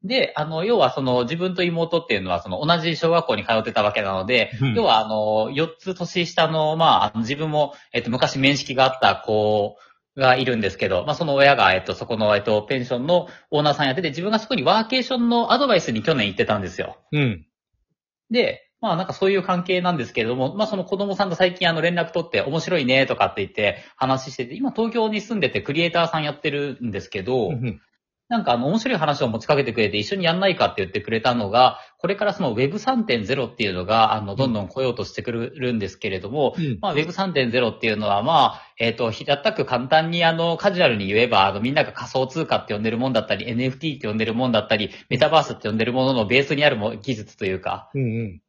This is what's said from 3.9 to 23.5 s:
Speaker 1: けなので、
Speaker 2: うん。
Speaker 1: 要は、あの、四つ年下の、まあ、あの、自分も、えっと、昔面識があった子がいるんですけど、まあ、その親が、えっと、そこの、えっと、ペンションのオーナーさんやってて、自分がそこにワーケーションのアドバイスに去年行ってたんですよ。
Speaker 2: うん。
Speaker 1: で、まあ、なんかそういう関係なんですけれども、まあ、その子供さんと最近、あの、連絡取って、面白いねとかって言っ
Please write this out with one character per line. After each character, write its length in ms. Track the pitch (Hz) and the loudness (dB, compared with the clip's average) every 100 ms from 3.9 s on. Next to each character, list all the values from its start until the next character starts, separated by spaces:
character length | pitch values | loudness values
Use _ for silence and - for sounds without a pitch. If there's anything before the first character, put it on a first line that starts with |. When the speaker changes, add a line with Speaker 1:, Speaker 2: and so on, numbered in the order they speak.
Speaker 1:
け 80 | 104 | 0
な 120 | 101 | -2
の 140 | 95 95 | -2 0
で、 260 | 123 107 113 | 0 0 -2
Speaker 2:
う 40 | 135 | 0
ん。 80 | |
Speaker 1:
要 100 | 117 | 2
は、 140 | 208 110 | 4 4
あ 60 | 110 | 4
の、 420 | 110 107 107 110 | 0 2 2 0
四 140 | 139 160 - | -2 -4 -6
つ 160 | 185 180 | -10 -8
年 280 | 175 180 | -6 -4
下 220 | 170 - 160 | -4 0 0
の、 300 | 160 156 160 | 2 0 2
ま 220 | 160 104 | 4 4
あ、 60 | 98 | 2
あ 60 | 113 | -2
の、 60 | |
自 120 | 113 | -4
分 160 | 143 156 | -4 -2
も、 240 | 151 143 - - | 0 0 -4 -8
え 60 | 120 | -6
っ 40 | |
と、 80 | 120 | -4
昔 280 | 120 143 139 | 0 0 2
面 180 | 135 143 | 2 2
識 200 | - 131 | -2 2
が 80 | |
あ 60 | 131 | 2
っ 80 | 131 | 4
た 140 | 104 95 | 2 2
子 600 | - 107 107 107 101 - - _ _ - | 0 2 2 2 0 -6 -20 _ _ 0
が 200 | 131 127 | 4 4
い 80 | |
る 100 | 131 | 2
ん 60 | 120 | 0
で 100 | 101 | -2
す 80 | - | -2
け 100 | 104 | 0
ど、 140 | 92 | 0
ま 100 | 87 | 0
あ、 0 | 147 | -2
そ 80 | |
の 100 | 165 | 0
親 220 | 139 139 131 | 4 6 6
が、 180 | 98 | 6
え 40 | 92 | 4
っ 40 | |
と、 120 | - | -2
そ 120 | - - | -8 -6
こ 100 | 110 | -2
の、 200 | 107 104 | 2 2
え 20 | |
っ 40 | |
と、 200 | 110 107 | 2 0
ペ 140 | 104 135 | 0 -4
ン 80 | |
シ 80 | 123 | -2
ョ 60 | 123 | -4
ン 100 | 135 | 2
の 180 | 175 175 - _ | 0 0 -16 _
オ 80 | 147 | 0
ー 40 | |
ナ 100 | 151 | 2
ー 20 | |
さ 80 | 143 | 2
ん 40 | 143 | 0
や 60 | |
っ 20 | 131 | 0
て 60 | |
て、 80 | 170 | -4
自 120 | 139 | -4
分 80 | 185 | -2
が 80 | 220 | -2
そ 80 | - | -2
こ 80 | |
に 80 | 247 | -2
ワ 140 | 139 208 | 2 2
ー 100 | 220 | 2
ケ 140 | 262 | -2
ー 20 | |
シ 120 | 247 | -2
ョ 20 | 254 | -2
ン 120 | 233 | 2
の 240 | 233 233 | 2 2
ア 60 | 226 | 2
ド 80 | 285 | 4
バ 80 | |
イ 60 | 196 | 2
ス 100 | - | 2
に 140 | 110 | -2
去 100 | 101 | 0
年 140 | 147 104 | 0 0
行 80 | 95 | 0
っ 20 | |
て 60 | |
た 140 | 117 104 | 0 0
ん 40 | |
で 60 | 92 | -4
す 120 | 87 | -8
よ。 180 | - - _ | -10 -10 _
Speaker 2:
う 80 | 151 | -2
ん。 260 | 135 92 - _ _ _ _ _ _ _ _ | 0 -2 -10 _ _ _ _ _ _ _ _
Speaker 1:
で、 400 | 233 220 - _ _ | 0 0 -2 _ _
ま 120 | 220 | -2
あ、 40 | 170 | -2
な 60 | |
ん 40 | 185 | -2
か 60 | |
そ 160 | - 190 | 0 2
う 20 | |
い 40 | 196 | 2
う 60 | |
関 220 | 185 180 | 0 -2
係 160 | 180 180 | 0 0
な 120 | 180 | 0
ん 40 | 170 | -2
で 80 | |
す 80 | 117 | -2
け 100 | - | -2
れ 60 | 110 | -2
ど 80 | 127 | 0
も、 180 | 127 | -2
ま 120 | 196 214 | -2 -4
あ、 20 | |
そ 80 | 202 | -2
の 80 | |
子 120 | 180 196 | -4 -4
供 180 | 202 190 | -4 -2
さ 100 | 196 | -2
ん 40 | |
と 40 | |
最 200 | 165 185 | 2 0
近、 140 | 180 175 | 2 0
あ 40 | |
の、 80 | 165 | 2
連 140 | 160 | 0
絡 180 | 175 165 | 0 -2
取 120 | 175 | -2
っ 60 | 165 | -2
て、 100 | 104 | -2
面 180 | 95 160 | 0 -2
白 180 | - 180 | 0 0
い 60 | |
ね 220 | 127 131 131 | 4 4 2
と 100 | 127 | 2
か 100 | 98 | 0
っ 80 | |
て 60 | - | 0
言 80 | |
っ 20 | 98 | -6